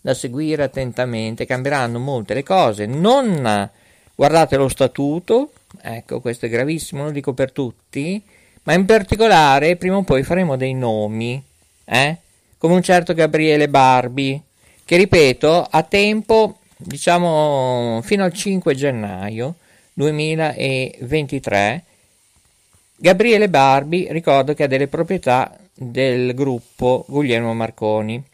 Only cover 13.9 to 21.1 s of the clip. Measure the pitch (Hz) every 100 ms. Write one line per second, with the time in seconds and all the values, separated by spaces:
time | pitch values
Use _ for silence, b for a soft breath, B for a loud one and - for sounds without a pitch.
13.9 | 127 123 127 139 139 _ b b b -
14.9 | 175 196 185 139 123 147 170 147 160 165
15.9 | 202 208 214 208 220 214 - _ _ -
16.9 | 139 - 175 175 156 151 143 127 123 120
17.9 | 113 117 208 190 165 208 190 175 135 143
18.9 | 123 104 92 101 110 127 170 b b b
19.9 | - 143 151 156 160 160 151 135 131 131
20.9 | - 123